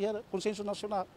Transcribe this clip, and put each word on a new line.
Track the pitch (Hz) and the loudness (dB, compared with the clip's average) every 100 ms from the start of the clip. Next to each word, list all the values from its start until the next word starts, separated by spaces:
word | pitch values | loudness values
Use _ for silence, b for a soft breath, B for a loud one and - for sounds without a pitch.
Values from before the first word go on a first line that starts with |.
| 202 208 - | 0 0 -2
consenso | 190 214 202 | 0 0 0
nacional. | 208 202 220 202 185 | -2 -2 0 0 -2